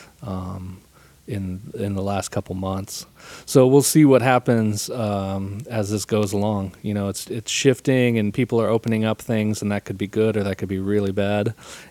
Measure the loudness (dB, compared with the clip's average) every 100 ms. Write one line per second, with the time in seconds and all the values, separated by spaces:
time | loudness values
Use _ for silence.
0 | -20 _ -8 -8 -8 -10 -12 -14 -20 _
1 | -20 _ -10 -8 -6 -8 -10 -6 -4 -4
2 | -2 -4 -4 -6 -6 -6 -4 -6 -8 -12
3 | -16 -20 -20 -18 2 4 8 6 6 6
4 | 8 6 6 4 4 2 2 -2 -6 -4
5 | -2 -2 -4 -4 -6 -8 -6 -4 -2 -4
6 | -2 0 0 0 -2 -2 -4 -8 -6 -4
7 | -4 -6 -8 -8 -6 2 2 4 2 2
8 | 4 2 0 0 0 2 2 2 0 0
9 | 0 -2 -2 0 0 -2 -2 -4 -4 -6
10 | -4 0 0 0 -2 -4 -4 -4 0 0
11 | 0 0 0 0 -2 -6 -12 -20 -16